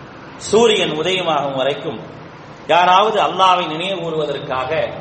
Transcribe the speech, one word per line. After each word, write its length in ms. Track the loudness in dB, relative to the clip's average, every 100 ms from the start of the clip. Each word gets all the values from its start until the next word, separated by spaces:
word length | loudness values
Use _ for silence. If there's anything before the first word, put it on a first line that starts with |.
| -20 -20 -20 -16
சூரியன் 540 | 0 4 4 4 0
உதயமாகும் 640 | -2 -2 -2 0 0 -2 -2
வரைக்கும் 440 | -2 -2 -8 -10 -14 -18 -20 -20 -20 -18 0
யாராவது 540 | 2 6 4 4 2
அல்லாஹ்வை 460 | 0 2 4 4 0
நினைவு 340 | -6 -6 -6
கூறுவதற்காக 920 | -4 -4 -4 -6 -6 -6 -2 -4 -4 -8